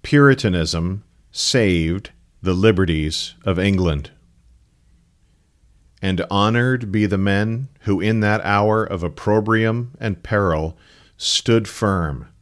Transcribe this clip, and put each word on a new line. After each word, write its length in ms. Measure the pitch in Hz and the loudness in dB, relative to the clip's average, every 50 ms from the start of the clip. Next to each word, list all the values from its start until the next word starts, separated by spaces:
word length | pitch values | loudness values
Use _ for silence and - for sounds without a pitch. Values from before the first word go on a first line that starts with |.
Puritanism 1000 | - - 143 147 143 139 131 - - 107 90 85 82 82 - 82 82 90 95 104 - _ _ _ _ _ | -2 2 4 6 6 6 6 4 0 0 0 0 -2 -2 -2 -4 -4 -4 -6 -8 -12 _ _ _ _ _
saved 800 | - - - - - 127 110 98 90 85 82 80 87 101 - - - _ _ _ _ _ | -10 -6 -4 0 0 2 2 2 2 2 0 0 -2 -4 -8 -14 -20 _ _ _ _ _
the 120 | - 92 90 | -4 -2 0
liberties 800 | 92 98 110 101 90 95 85 80 78 76 78 78 - - - - _ - | 4 4 4 4 4 0 0 0 -2 -2 -4 -4 -6 -10 -10 -14 _ -4
of 140 | 98 92 87 | -4 -2 0
England. 520 | 95 - 98 90 92 85 76 73 - - _ _ _ _ _ _ _ _ _ _ _ _ _ _ _ _ _ _ _ _ _ _ _ _ _ _ _ _ _ _ _ _ _ _ _ _ _ _ | 0 0 0 2 0 0 0 -2 -6 -10 _ _ _ _ _ _ _ _ _ _ _ _ _ _ _ _ _ _ _ _ _ _ _ _ _ _ _ _ _ _ _ _ _ _ _ _ _ _
And 220 | - 98 92 90 - - | -4 -2 -2 -2 -2 -2
honored 600 | 101 98 101 110 113 120 120 127 131 123 123 101 | 0 2 2 2 2 2 2 0 0 -2 -4 -4
be 160 | 95 107 104 | 0 0 0
the 120 | 98 101 95 | 0 0 0
men 500 | 98 101 98 101 107 110 113 120 135 - _ _ | 0 2 2 0 0 -2 -4 -6 -8 -12 _ _
who 200 | - 107 98 87 | -2 -2 -2 0
in 200 | 90 110 113 110 | 0 0 0 2
that 200 | 107 104 107 107 | 2 2 0 0
hour 400 | - 98 101 101 104 107 107 110 | 0 0 0 2 2 2 2 0
of 200 | 107 - 98 87 | -2 -4 -4 -6
opprobrium 920 | 85 85 - - - 107 107 110 104 110 110 110 110 113 113 120 120 123 - - | -6 -6 -8 -4 0 2 2 2 2 2 0 2 2 0 -2 -4 -6 -10 -12 -8
and 220 | 113 110 98 - | -6 -6 -6 -6
peril 540 | - - 110 104 101 90 80 78 78 82 - _ _ _ _ _ - _ _ | -6 -4 -2 0 0 0 0 0 -2 -6 -8 _ _ _ _ _ -20 _ _
stood 520 | - - - - - - - 113 113 107 - | -8 -6 -4 -4 -2 2 2 2 2 2 -2
firm 600 | - - 113 101 98 90 85 78 71 60 58 - _ _ | -6 -2 -2 0 0 0 -2 -4 -6 -8 -12 -18 _ _